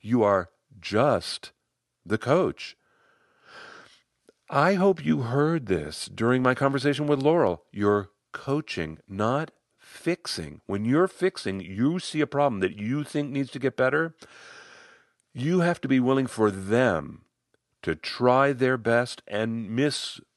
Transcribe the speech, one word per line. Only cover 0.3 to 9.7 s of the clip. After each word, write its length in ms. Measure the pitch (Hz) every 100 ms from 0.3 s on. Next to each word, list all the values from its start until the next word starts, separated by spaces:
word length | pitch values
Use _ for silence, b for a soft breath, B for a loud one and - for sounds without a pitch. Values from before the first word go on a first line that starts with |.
| 98 90 _ _ 107
just 720 | - 104 143 107 - - - _ _ _ _ _ -
the 120 | 107
coach. 580 | - 156 156 - - - B B B B B B B B B B B B _ _ _ _ _
I 240 | 139 160
hope 300 | 196 196 175
you 180 | 147 156
heard 440 | 117 135 151 165 113
this 400 | 90 76 80 -
during 360 | 92 113 127
my 120 | 127
conversation 520 | 127 139 139 135 139 147
with 160 | 143
Laurel. 420 | 139 170 117 85 _
You're 380 | 95 104 104 95 _ _
coaching, 680 | - - 143 147 - 78 80 _
not 420 | 95 110 135 156 _ _